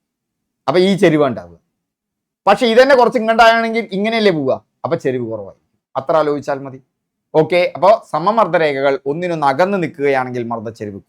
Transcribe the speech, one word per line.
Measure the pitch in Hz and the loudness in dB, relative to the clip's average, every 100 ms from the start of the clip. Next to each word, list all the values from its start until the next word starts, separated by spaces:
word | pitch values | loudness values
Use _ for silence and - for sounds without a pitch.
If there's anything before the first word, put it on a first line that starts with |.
| _ _ _ _ _ _ - | _ _ _ _ _ _ -2
അപ്പൊ | 170 | 0
ഈ | 185 185 | 2 2
ചരിവ് | 180 156 143 | 2 4 0
ഉണ്ടാവുക. | 98 87 85 _ _ _ _ _ _ _ _ 190 | -2 -12 -20 _ _ _ _ _ _ _ _ 0
പക്ഷെ | 214 247 | 2 4
ഇതന്നെ | 226 262 262 | 4 6 6
കുറച്ച് | 233 247 | 4 0
ഇങ്ങോട്ടാണെങ്കിൽ | 220 226 226 226 226 226 214 | 0 4 4 4 0 -4 -6
ഇങ്ങനെയല്ലേ | 190 214 226 208 | -4 -2 0 0
പോവുക, | 160 131 104 - _ | 0 -2 -4 -8 _
അപ്പൊ | 123 165 | -6 -4
ചരിവ് | 143 123 117 | -4 -4 -6
കുറവായിരിക്കും. | 110 98 - _ _ _ - | -10 -12 -20 _ _ _ -8
അത്ര | - 160 | -2 0
ആലോചിച്ചാൽ | 151 147 127 139 | 0 -2 -4 -8
മതി. | 139 131 _ _ _ _ _ 156 | -10 -18 _ _ _ _ _ 0
ഓക്കെ, | 156 180 180 135 | 2 0 -2 0
അപ്പോ | 180 220 - | 2 2 0
സമമർദ്ദ | 156 180 226 185 170 | -4 0 0 2 2
രേഖകൾ | 156 135 139 139 139 | 0 0 0 0 -4
ഒന്നിനൊന്ന് | 156 180 165 143 | -6 -4 -2 0
അകന്ന് | 135 185 202 | 0 0 0
നിൽക്കുകയാണെങ്കിൽ | 156 - 143 135 127 123 | -4 -2 0 0 -2 -6
മർദ്ദച്ചരിവ് | 117 117 110 110 104 98 | -8 -8 -10 -10 -12 -12